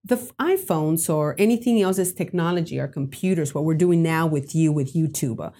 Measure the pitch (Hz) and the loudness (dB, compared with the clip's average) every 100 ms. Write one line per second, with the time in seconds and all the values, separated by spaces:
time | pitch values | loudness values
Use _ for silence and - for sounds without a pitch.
0 | - 240 - - 302 381 - 160 156 165 | -2 -2 -4 -4 0 0 0 0 2 0
1 | 175 156 151 - 214 233 240 226 185 190 | 0 0 0 2 2 2 2 2 2 2
2 | 180 - 175 175 170 175 165 135 135 143 | -2 -2 -4 -2 0 0 -2 -4 -6 -4
3 | 135 - 185 175 143 143 156 160 180 170 | -8 -4 0 0 0 -2 0 2 4 4
4 | 160 160 165 147 143 160 156 151 139 165 | 2 0 0 -2 -2 2 2 2 0 0
5 | 156 - 135 110 82 | -2 -2 -4 -4 -8